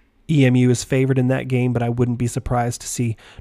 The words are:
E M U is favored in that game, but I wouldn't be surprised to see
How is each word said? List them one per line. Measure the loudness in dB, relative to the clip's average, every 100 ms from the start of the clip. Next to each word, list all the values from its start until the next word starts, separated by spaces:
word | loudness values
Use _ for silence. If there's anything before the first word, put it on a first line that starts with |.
| _ _ -2
E | 4 4
M | 4
U | 4
is | 2
favored | 0 -2 0 0
in | 0
that | -2 -2
game, | -2 0
but | -2
I | -2
wouldn't | -2 -2 -2
be | -4
surprised | -4 -4 -2 -2 -6
to | -10
see | -4 -4 -4 -12 -16